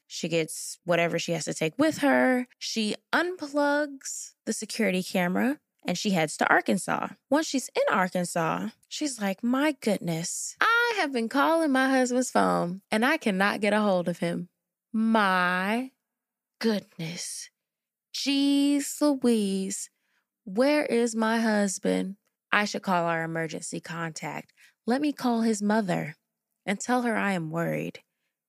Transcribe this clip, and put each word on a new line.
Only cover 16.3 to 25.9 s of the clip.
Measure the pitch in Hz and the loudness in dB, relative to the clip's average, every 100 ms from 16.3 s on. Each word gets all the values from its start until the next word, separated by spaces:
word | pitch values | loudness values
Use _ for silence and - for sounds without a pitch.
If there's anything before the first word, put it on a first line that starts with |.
| _ _ - | _ _ -4
goodness. | 220 208 - - 160 175 - - - _ _ _ _ _ _ | 0 0 -4 -10 -8 -8 -10 -12 -14 _ _ _ _ _ _
Jeez | - - 277 285 277 277 285 277 - | -6 0 2 4 4 4 2 -2 0
Louise, | 294 269 247 233 196 190 190 202 - _ _ _ _ _ - | 2 4 4 4 2 0 -4 -6 -10 _ _ _ _ _ -6
where | 190 269 302 - | 0 2 2 2
is | 233 240 226 | 2 0 0
my | 220 226 | 0 2
husband? | 226 214 202 - 190 185 190 196 _ _ - | 2 2 0 0 0 0 -2 -8 _ _ -4
I | 202 208 | -2 -2
should | 202 | -4
call | 202 175 170 | 0 0 2
our | 165 | -2
emergency | 165 165 160 165 165 170 | -2 -4 -4 -6 -10 -10
contact. | - 165 165 156 156 147 - _ - _ - | -8 -8 -8 -6 -6 -6 -10 _ -20 _ -2
Let | 254 | 0
me | 302 | 0
call | 277 254 233 | -2 0 2
his | 226 208 | 2 0
mother | 208 214 196 | 2 2 2